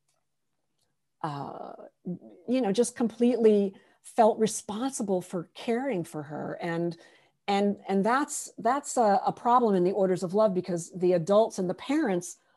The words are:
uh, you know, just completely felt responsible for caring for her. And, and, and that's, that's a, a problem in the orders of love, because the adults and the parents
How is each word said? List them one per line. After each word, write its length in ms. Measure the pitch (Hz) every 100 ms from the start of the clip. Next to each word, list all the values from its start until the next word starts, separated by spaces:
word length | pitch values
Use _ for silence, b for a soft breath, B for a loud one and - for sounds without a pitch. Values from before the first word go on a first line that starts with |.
| _ _ _ _ _ _ _ _ _ _ _ -
uh, 500 | 160 143 139 - - - - _ - 175 - - -
you 140 | 254
know, 100 | 214
just 240 | 196 233 -
completely 800 | 233 - 240 233 220 208 196 b b b
felt 340 | - - 220 -
responsible 840 | 214 - - 208 262 - 202 185
for 300 | 175 185 160 -
caring 480 | - 233 277 190
for 180 | 160 156
her. 380 | 143 196 - -
And, 340 | 175 170 170 170 b b b b -
and, 300 | 202 202 196 -
and 160 | 196 202
that's, 460 | 254 294 - - -
that's 380 | 214 277 - -
a, 220 | 214 196 -
a 60 |
problem 420 | - 240 247 233
in 100 | 196
the 100 | 175
orders 280 | 196 190 180
of 140 | 180 196
love, 180 | 214
because 380 | 185 175 175 170
the 220 | 175 180
adults 440 | 180 160 202 226 -
and 100 | 180
the 60 |
parents 640 | 185 - 294 269 180 180 - _